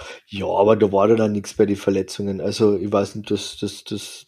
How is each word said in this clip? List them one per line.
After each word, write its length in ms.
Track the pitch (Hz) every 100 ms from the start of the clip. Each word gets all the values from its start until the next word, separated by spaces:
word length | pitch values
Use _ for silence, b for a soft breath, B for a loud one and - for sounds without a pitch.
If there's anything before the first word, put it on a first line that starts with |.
| B B _
Ja, 200 | 98 90
aber 280 | 95 104 107
da 160 | 104
war 160 | 98 107
dann 140 | 113
auch 60 | 107
nix 260 | 104 -
bei 140 | - 101
den 80 | 101
Verletzungen. 640 | - 95 95 - 101 95
Also 340 | 92 101 107 101
ich 160 | 101
weiß 220 | 104 98 110
nicht, 140 | 101
dass, 280 | 104 - -
dass, 240 | 101 -
dass, 420 | - 104 - -